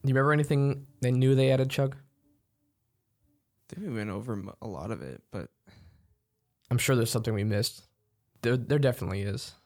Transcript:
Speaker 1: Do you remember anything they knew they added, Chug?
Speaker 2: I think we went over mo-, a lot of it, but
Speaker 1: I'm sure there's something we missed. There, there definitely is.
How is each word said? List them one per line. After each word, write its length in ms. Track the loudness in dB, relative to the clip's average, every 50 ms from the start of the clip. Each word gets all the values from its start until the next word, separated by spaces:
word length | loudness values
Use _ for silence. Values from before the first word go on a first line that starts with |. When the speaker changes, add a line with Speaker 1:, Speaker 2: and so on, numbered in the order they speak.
Speaker 1:
Do 60 | 0 2
you 40 | 2
remember 180 | 4 4 4
anything 540 | 4 2 2 2 2 2 2 0 0 -4 -8 -18 _ _
they 120 | 0 0
knew 220 | 2 4 4 4 6
they 160 | 4 4 4
added, 200 | 4 2 2 0
Chug? 260 | 0 -2 -2 -2 -4 -8 -20 _ _ _ _ _ _ _ _ _ _ _ _ _ _ _ _ _ _ _ _ _ _ _ _ _ _ _ _ _ _ _ _ _
Speaker 2:
I 40 | -14
think 120 | -10 -8 -6
we 60 | -6
went 160 | -6 -6 -6
over 260 | -6 -8 -6 -6 -6
mo-, 200 | -6 -6 -10 -14 _
a 60 | -12
lot 240 | -10 -10 -8 -8 -8
of 120 | -8 -8
it, 200 | -10 -12 -14 -14 _ _
but 180 | -12 -12 -12 -12 _ _ _ -20 -20 -20 -20 -20 _ _ _ _ _ _ _ _ _ _ _ _ _ _ _ _
Speaker 1:
I'm 80 | 0 0
sure 180 | 4 4 4
there's 140 | 4 4 2
something 220 | 0 -2 0 0 -2
we 100 | 0 0
missed. 380 | 0 0 0 0 -2 -4 -10 -20 _ _ _ _ _ _ _ _ _ _ _
There, 140 | 0 2 2
there 220 | 2 0 0 2 4
definitely 440 | 4 2 2 0 -4 -4 -2 -2
is. 320 | -2 -4 -4 -6 -8 -12 -16 _ _